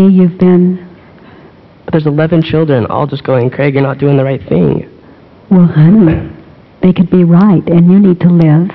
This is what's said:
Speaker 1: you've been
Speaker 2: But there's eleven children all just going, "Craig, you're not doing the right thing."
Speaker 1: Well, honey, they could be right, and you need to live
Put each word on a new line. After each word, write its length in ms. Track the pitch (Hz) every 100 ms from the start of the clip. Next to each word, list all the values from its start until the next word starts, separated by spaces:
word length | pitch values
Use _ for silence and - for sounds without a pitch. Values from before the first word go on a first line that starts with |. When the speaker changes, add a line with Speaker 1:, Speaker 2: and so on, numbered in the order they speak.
| 190
Speaker 1:
you've 260 | 185 180 185
been 480 | 180 180 180 180 - - - - - - - - _ _
Speaker 2:
But 80 | -
there's 140 | 160 151
eleven 360 | 143 160 170
children 440 | 160 156 160 131 104
all 200 | 120 147
just 160 | 135
going, 260 | - 131 123
"Craig, 240 | - 143
you're 80 | 139
not 160 | 139 135
doing 180 | 143 139
the 80 |
right 180 | 135 131 -
thing." 400 | 165 160 - - - - - - - -
Speaker 1:
Well, 160 | 185 170
honey, 640 | 151 160 220 170 - - - - - _ _
they 100 | 185
could 180 | 180 175
be 140 | 185
right, 400 | 170 170 208 165 -
and 220 | 170 175
you 80 | 196
need 200 | 196 175
to 80 | 175
live 420 | 175 160 151 180